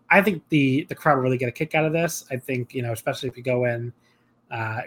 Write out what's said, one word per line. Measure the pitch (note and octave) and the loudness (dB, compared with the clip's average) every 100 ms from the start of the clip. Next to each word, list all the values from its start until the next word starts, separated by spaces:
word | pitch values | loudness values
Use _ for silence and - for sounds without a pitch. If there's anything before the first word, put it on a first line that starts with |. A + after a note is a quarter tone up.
| - | 2
I | F3+ | 4
think | G3 E3 - | 4 0 0
the, | D#3 C3+ C3 | 2 4 2
the | F3 | -2
crowd | - D#3+ C#3 | -2 2 4
will | |
really | B2+ B2+ | 4 0
get | B2 | -2
a | |
kick | - D#3 | -4 -2
out | D#3 | 0
of | D#3 | 2
this. | D#3+ E3+ - - | 2 0 -4 -8
I | B2+ | -8
think, | - B2+ A#2+ | -4 -4 -4
you | C3+ | -4
know, | A#2+ | -4
especially | A2+ - - C3 | -4 -4 -4 -6
if | B2 | -6
you | |
go | B2 B2 B2 | -2 0 0
in, | A#2 A#2+ - _ _ _ _ - | -2 -6 -12 _ _ _ _ -12
uh, | A#2+ A2+ A2 | -8 -6 -6